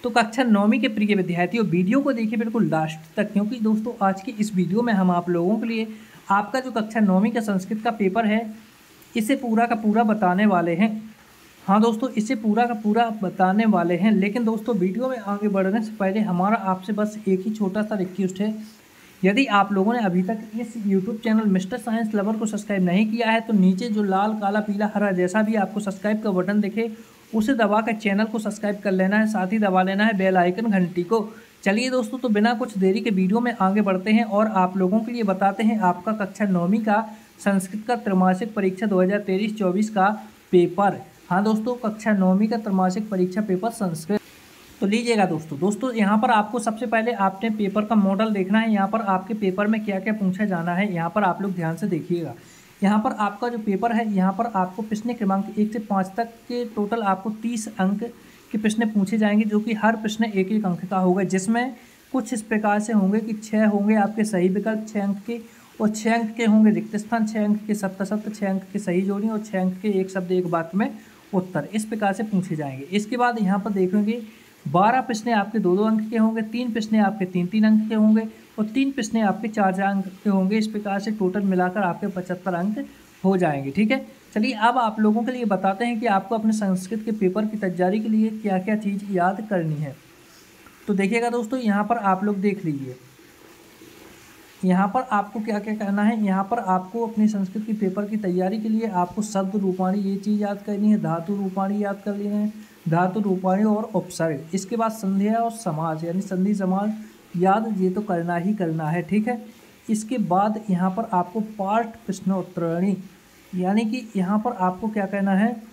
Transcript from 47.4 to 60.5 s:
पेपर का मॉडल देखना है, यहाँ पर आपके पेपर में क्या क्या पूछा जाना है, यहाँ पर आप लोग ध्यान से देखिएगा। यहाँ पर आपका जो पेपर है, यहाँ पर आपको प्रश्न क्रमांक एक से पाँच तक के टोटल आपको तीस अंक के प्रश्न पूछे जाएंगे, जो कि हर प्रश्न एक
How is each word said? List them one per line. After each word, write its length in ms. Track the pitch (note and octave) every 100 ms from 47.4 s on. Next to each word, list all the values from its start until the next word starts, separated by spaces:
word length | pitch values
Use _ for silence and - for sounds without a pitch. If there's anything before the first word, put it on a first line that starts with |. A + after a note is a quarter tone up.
| A3+
पेपर 340 | G#3+ G3+ G3+ G#3
का 100 | A3
मॉडल 360 | F#3+ G3 A3+
देखना 280 | G#3 F#3 G#3+
है, 120 | A3+
यहाँ 160 | G3+ G3
पर 140 | A3+
आपके 300 | G3 F#3 - A3
पेपर 320 | G3 F#3 G#3
में 160 | A3
क्या 160 | G#3+ F#3+
क्या 140 | A3
पूछा 320 | G#3+ F#3+ F#3 G#3
जाना 300 | F3+ E3+ F3
है, 180 | G3+
यहाँ 160 | E3+ E3
पर 140 | G#3
आप 180 | G3 E3+
लोग 100 | G3
ध्यान 220 | F3 E3 E3
से 120 | G#3
देखिएगा। 460 | E3+ - F3 D3+ A#2+ - - - -
यहाँ 180 | G3 G#3+
पर 160 | B3+ -
आपका 320 | G#3 G3+ A#3+
जो 80 | A#3+
पेपर 320 | G#3+ F#3+ A#3
है, 200 | A3+ A3+
यहाँ 180 | G3 F#3
पर 180 | F#3+ A3+ F#3+
आपको 260 | F#3 -
प्रश्न 300 | G#3+ G#3+ A#3+
क्रमांक 400 | A#3 G3 G3 G#3 -
एक 140 | G#3
से 60 | A#3+
पाँच 300 | G#3+ G3 F#3 -
तक 160 | A3+ - -
के 160 | A#3+ A#3
टोटल 340 | A3 G3+ A#3
आपको 260 | G3+ F#3+ A3+ G#3+
तीस 260 | A#3 A#3+ G#3+
अंक 340 | - F#3+ G3+ A#3+ - - - -
के 60 | G#3+
प्रश्न 280 | G#3+ G#3+ A3+
पूछे 300 | G#3+ F#3 A3+
जाएंगे, 280 | G#3+ G#3 A3
जो 140 | G#3
कि 140 | G#3+ G#3+
हर 200 | G#3+ A3
प्रश्न 260 | G#3+ - A3+
एक 260 | G3 F#3+